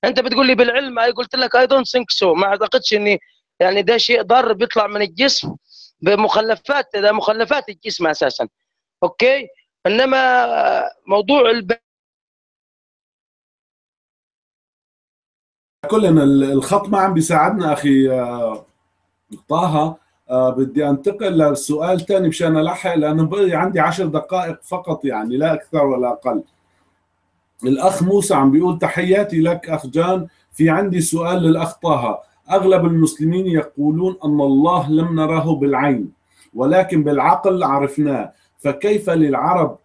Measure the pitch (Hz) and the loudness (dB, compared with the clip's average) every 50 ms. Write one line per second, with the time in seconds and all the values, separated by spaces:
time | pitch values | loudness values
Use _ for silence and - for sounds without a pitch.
0 | - 226 262 262 240 247 220 226 277 254 254 202 240 240 233 262 285 269 247 233 | -2 0 -2 0 -2 -2 0 2 2 2 4 4 2 2 2 -2 -4 -4 -4 -2
1 | 226 240 240 240 247 - - 254 254 240 - 240 254 254 269 269 247 - - 254 | -2 -2 -2 -4 -8 -6 -4 -4 -4 2 2 2 4 4 4 2 0 0 -2 -4
2 | 240 - - - 202 185 160 165 196 196 202 196 220 - - - - - 220 208 | -2 -2 -2 0 2 2 2 2 2 0 0 -2 -2 0 -2 -2 0 0 -2 0
3 | 208 208 202 - _ _ _ _ _ _ _ _ 180 185 196 202 202 175 233 233 | 2 0 0 0 _ _ _ _ _ _ _ _ 0 0 2 0 2 2 2 2
4 | - - 240 233 214 180 233 254 254 233 214 185 233 233 - 226 214 202 208 208 | 2 2 2 0 2 4 2 2 4 2 0 -2 -2 -2 0 -2 -2 -2 -2 -4
5 | 208 185 160 175 254 277 - - - - 151 - _ _ - - - - _ _ | -4 -4 -2 -2 0 0 0 -2 -4 -8 -12 -14 _ _ -20 -20 -20 -20 _ _
6 | 165 170 202 202 220 196 - 214 220 220 220 - _ - 285 285 262 _ - 208 | 0 2 2 2 2 2 2 0 0 0 -2 -4 _ -4 -4 -4 -4 _ -6 0
7 | 196 208 214 214 - - 214 220 226 - - 190 - - 202 _ _ 220 - - | 0 2 2 2 0 -2 0 0 0 -2 -2 -4 -4 -8 -18 _ _ -12 -8 -4
8 | 175 160 151 - 160 135 - - 123 107 _ _ _ _ _ _ _ _ _ _ | -2 -2 0 0 -2 -2 -2 -4 -8 -8 _ _ _ _ _ _ _ _ _ _
9 | - 175 175 _ - 254 269 277 254 - - _ _ _ _ _ _ 180 208 226 | -4 -4 -2 _ 2 2 2 0 -2 -10 -20 _ _ _ _ _ _ 0 2 2
10 | 262 262 262 262 262 254 254 247 240 233 240 - - - - - - - - _ | 2 2 2 2 2 2 2 2 0 0 0 0 0 0 0 -2 -4 -6 -10 _
11 | _ - 196 208 208 190 285 294 247 226 226 240 202 180 233 - _ _ _ _ | _ -2 -2 -2 2 2 2 4 4 4 2 0 -2 -6 -6 -8 _ _ _ _
12 | _ _ _ _ _ _ _ _ _ _ _ _ _ _ _ _ _ _ _ _ | _ _ _ _ _ _ _ _ _ _ _ _ _ _ _ _ _ _ _ _
13 | _ _ _ _ _ _ _ _ _ _ _ _ _ _ _ _ _ _ _ _ | _ _ _ _ _ _ _ _ _ _ _ _ _ _ _ _ _ _ _ _
14 | _ _ _ _ _ _ _ _ _ _ _ _ _ _ _ _ _ _ _ _ | _ _ _ _ _ _ _ _ _ _ _ _ _ _ _ _ _ _ _ _
15 | _ _ _ _ _ _ _ _ _ _ _ _ _ _ _ _ - 147 214 220 | _ _ _ _ _ _ _ _ _ _ _ _ _ _ _ _ -6 -2 0 2
16 | 214 185 160 156 143 139 139 139 135 135 139 135 135 - 196 202 202 196 208 196 | 4 4 4 4 4 4 4 4 2 2 0 -2 0 0 -2 -2 0 0 0 0
17 | 190 190 185 160 160 - 170 151 151 - 220 208 175 156 147 143 143 147 139 135 | 0 2 2 0 0 2 2 2 2 2 0 -2 -2 -2 -2 0 2 2 4 4
18 | 135 131 131 127 123 120 120 120 117 110 110 107 - _ _ _ _ _ _ _ | 4 2 2 0 -2 -4 -4 -4 -4 -6 -6 -8 -14 _ _ _ _ _ _ _
19 | _ _ _ _ _ _ - - _ _ 147 165 185 175 156 151 151 170 165 - | _ _ _ _ _ _ -20 -20 _ _ -2 0 0 0 0 0 0 -2 -4 -10
20 | _ _ _ _ _ _ 127 127 131 127 117 127 135 123 113 143 147 143 139 139 | _ _ _ _ _ _ -2 0 0 0 0 0 -2 -2 0 -2 0 0 -2 -2
21 | - 202 202 - 220 196 175 160 156 147 143 139 - - 151 151 160 180 185 175 | -2 -4 -4 -2 -4 -2 2 2 2 2 0 -2 -4 -4 -4 -2 0 -2 -2 -2
22 | 165 - 202 190 180 165 160 - 175 160 160 156 156 160 143 - - 185 170 160 | -2 0 0 0 0 0 -2 -2 -2 0 0 0 0 -2 -4 -4 -4 -2 -2 0
23 | 147 151 151 160 160 156 185 202 202 185 170 156 180 190 175 170 151 170 165 180 | 0 0 0 0 0 0 0 0 0 0 0 -2 -2 -2 0 0 0 0 0 -2
24 | 185 156 147 156 - - 185 185 180 170 160 - - - 180 185 180 175 156 - | -4 -4 -4 -6 -6 -4 -4 -4 -4 -4 -8 -12 -12 -10 -10 -10 -6 -8 -8 -6
25 | - 139 117 107 107 113 123 131 151 165 156 147 - _ - 156 143 139 131 127 | -4 -6 -4 -4 -6 -4 -4 -2 -2 -2 -2 -4 -6 _ -2 0 0 0 0 -2
26 | 127 120 120 - - 127 117 104 - _ _ _ _ _ _ _ _ _ _ _ | -2 -4 -4 -4 -4 -4 -4 -4 -6 _ _ _ _ _ _ _ _ _ _ _
27 | _ _ _ _ _ _ _ _ _ _ _ _ - 127 135 135 175 190 190 190 | _ _ _ _ _ _ _ _ _ _ _ _ -2 -2 -2 2 2 0 0 2
28 | 175 185 196 202 196 - 160 139 135 139 135 156 175 180 165 165 - 139 - 175 | 0 2 2 0 0 0 0 2 2 4 4 4 2 0 -2 -2 -4 -4 -2 -4
29 | 180 180 185 202 208 - 170 160 160 170 175 170 - 165 160 139 135 131 127 156 | 0 0 2 0 0 0 0 0 0 0 0 -4 -4 -8 -8 -8 -8 -6 -2 -2
30 | 170 185 185 190 170 - _ _ _ _ - - 160 160 156 180 202 196 180 180 | 0 0 0 -2 -4 -10 _ _ _ _ -2 0 2 2 2 2 0 -2 -2 -2
31 | 160 - 160 165 165 175 185 185 170 160 160 165 165 160 - _ - 170 151 135 | -2 -2 -2 -2 -2 -2 -2 0 2 2 2 2 0 -6 -8 _ -2 -2 -2 0
32 | 120 113 101 - - _ _ _ _ - 180 196 185 185 190 180 165 165 165 165 | 0 -4 -6 -6 -10 _ _ _ _ -2 0 2 4 4 4 4 4 2 2 2
33 | 160 - - - 156 160 170 185 190 185 165 160 147 - _ 139 143 151 156 160 | 2 2 0 -2 -2 -2 0 0 -2 0 0 -2 -2 -4 _ -4 -2 -2 0 0
34 | 180 185 185 - - 151 147 147 139 139 135 135 147 170 180 180 135 143 156 156 | -2 -2 -4 -4 -4 -2 0 0 2 2 4 4 4 4 2 0 0 0 0 0
35 | 165 170 165 160 156 156 165 160 - 160 156 139 139 139 139 127 143 143 135 113 | 0 0 -2 -2 -2 0 0 -2 0 0 0 0 0 0 0 0 0 0 0 -2
36 | 101 - - _ _ _ _ _ - _ _ 110 127 143 165 185 185 - 185 160 | -4 -8 -12 _ _ _ _ _ -20 _ _ -2 0 2 4 2 2 2 0 0
37 | 147 147 147 139 131 156 170 180 - 196 185 180 175 135 139 143 143 139 - 147 | 0 2 0 0 2 2 2 2 2 0 0 0 0 0 0 0 -2 -2 -2 -2
38 | 151 143 139 117 104 - _ _ _ _ _ _ - 143 135 135 - 208 208 208 | -2 -2 -2 -4 -6 -8 _ _ _ _ _ _ -6 -4 -4 -2 -2 0 0 0
39 | 208 185 170 165 156 147 135 120 127 160 185 180 160 139 - - _ | 0 0 2 2 2 2 2 0 0 0 0 0 0 -2 -4 -10 _